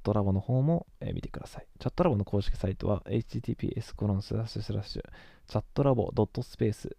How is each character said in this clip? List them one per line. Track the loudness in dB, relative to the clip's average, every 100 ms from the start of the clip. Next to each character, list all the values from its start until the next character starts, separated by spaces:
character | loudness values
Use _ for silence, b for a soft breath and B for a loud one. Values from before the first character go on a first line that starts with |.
ト | 0
ラ | 2
ボ | 2
の | 2
方 | 2 2
も、 | 2 0 -2 -8
え | -6
ー、 |
見 | -6
て | -6
く | -10
だ | -12
さ | -14
い。 | -16 -8
チ | -4
ャ |
ッ |
ト | 2
ラ | 4
ボ | 4
の | 2
公 | 2
式 | 2 2
サ | 0
イ | 0
ト | 0
は、 | -2 0
エ | -2
イ |
チ | -2 -4
テ | -4
ィ | -4
ー |
テ | -4
ィ |
ー |
ピ | -4
ー |
エ |
ス | -8 -2
コ | 0
ロ | 0
ン |
ス | 0
ラ | -4 -4
ッ |
シ | -6
ュ |
ス | -4
ラ | -4
ッ | -4
シ | -8
ュ | -10 B B B -6
チ | -4
ャ |
ッ | -2 2
ト |
ラ | 4
ボ | 4 2
ド | 2
ッ | 2
ト | 0
ス | -8 -2
ペ | 0
ー |
ス、 | 0 -6